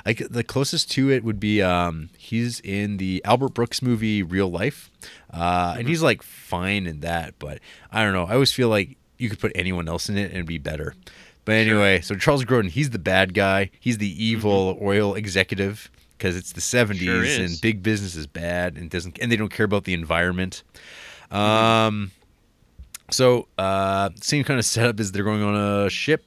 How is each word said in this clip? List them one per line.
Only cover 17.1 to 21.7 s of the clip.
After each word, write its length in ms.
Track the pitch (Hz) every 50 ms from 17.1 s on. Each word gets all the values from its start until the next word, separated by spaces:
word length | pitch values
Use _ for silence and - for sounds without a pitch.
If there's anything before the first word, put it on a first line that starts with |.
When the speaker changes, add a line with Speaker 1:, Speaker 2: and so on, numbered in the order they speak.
| 90 113 113
Speaker 2:
is. 140 | 135 147 120
Speaker 1:
and 240 | 92 87 85 80
big 200 | - 113 110 98
business 340 | 92 110 110 101 98 92 85
is 120 | 80 76 73
bad 480 | - - 85 85 87 87 90 90 78 -
and 120 | 85 78
doesn't, 260 | - 87 87 90 - -
and 120 | - 120
they 40 | 117
don't 160 | 104 107 98
care 140 | - - 110
about 180 | 101 104 101 -
the 80 | 95 90
environment. 640 | 85 82 78 80 85 87 90 90 90 92 95 - - - _ _ - - - - - - - - - - -
Speaker 2:
Mm-hmm. 40 | 95 101
Speaker 1:
Um, 720 | 104 107 110 110 110 113